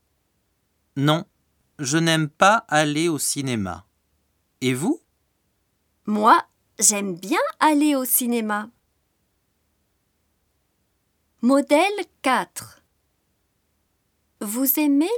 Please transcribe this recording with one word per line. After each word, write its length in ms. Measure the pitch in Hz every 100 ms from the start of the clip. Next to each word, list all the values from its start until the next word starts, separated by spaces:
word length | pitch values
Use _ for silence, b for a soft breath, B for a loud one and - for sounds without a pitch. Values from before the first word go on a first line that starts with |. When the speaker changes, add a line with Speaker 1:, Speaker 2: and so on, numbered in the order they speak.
| _ _ _ _ _ _ _ _ _
Speaker 1:
Non, 300 | 135 143 160 - _ _ _ _ -
je 180 | 135 160
n'aime 300 | 165 160 151
pas 360 | - 190 220 -
aller 400 | 151 151 147 170
au 100 | 143
cinéma. 680 | - 143 135 117 92 87 _ _ _ _ _ _ _ -
Et 120 | 127
vous ? 300 | 127 190 330 _ _ _ _ _ _ _ _ _ _ -
Speaker 2:
Moi, 340 | 208 214 320 - _ _ -
j'aime 380 | - 202 202 170
bien 240 | 190 359 587 -
aller 380 | 311 294 302 269
au 80 |
cinéma. 680 | 254 - 240 240 214 208 220 _ _ _ _ _ _ _ _ _ _ _ _ _ _ _ _ _ _ _ _ _ _ _ _ _ _ -
Modèle 680 | 233 277 277 294 392 415 349 _
quatre. 600 | 277 233 - - - - _ _ _ _ _ _ _ _ _ _ _ _ _ _ _ -
Vous 380 | 208 226 269 311
aimez 320 | 302 277 339